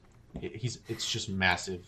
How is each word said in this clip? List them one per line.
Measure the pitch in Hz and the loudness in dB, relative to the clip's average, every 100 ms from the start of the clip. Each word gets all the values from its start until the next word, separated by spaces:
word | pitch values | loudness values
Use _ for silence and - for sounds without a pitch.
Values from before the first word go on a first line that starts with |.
| - - - - | -20 -20 -14 -8
It, | - - | -8 -4
he's, | 123 - - | -4 -4 -6
it's | 110 - | -4 -2
just | 113 - | -2 -2
massive. | 95 92 90 - 90 | 4 6 6 2 -6